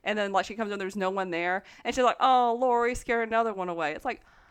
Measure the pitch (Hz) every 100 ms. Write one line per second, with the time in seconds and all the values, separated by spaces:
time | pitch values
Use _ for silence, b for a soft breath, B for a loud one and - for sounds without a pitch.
0 | - 214 202 196 196 214 208 202 190 202
1 | 185 196 185 170 175 185 B B - 240
2 | 247 - 262 254 240 233 254 240 240 240
3 | - 233 226 226 226 190 180 170 151 156
4 | - - b b b